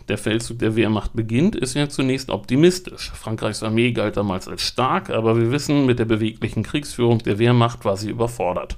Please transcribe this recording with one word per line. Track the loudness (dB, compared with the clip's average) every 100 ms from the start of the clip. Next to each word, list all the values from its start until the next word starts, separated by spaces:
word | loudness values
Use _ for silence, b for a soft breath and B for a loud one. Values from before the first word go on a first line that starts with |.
| -6
der | -4
Feldzug | 0 -2 -2 -2
der | 0 2
Wehrmacht | 2 2 -2
beginnt, | -4 -2 2 2 0
ist | -2 -2
er | -2
zunächst | 0 0 -2 -4
optimistisch. | -6 0 4 4 4 -4 -12 -12
Frankreichs | -10 -8 -4 -4 -4
Armee | 0 2 2
galt | 2 -2 0
damals | -2 -2 -6
als | -8
stark, | -6 -2 0 -2 -2
aber | 0 2 2
wir | 2
wissen, | 0 0 2 4
mit | 2
der | 2
beweglichen | 0 0 -4 -4 -4
Kriegsführung | -4 -4 -6 0 2 4
der | 2 2
Wehrmacht | 4 6 4 0 -2
war | -2
sie | -4
überfordert. | -2 -2 -2 -2 -2 -6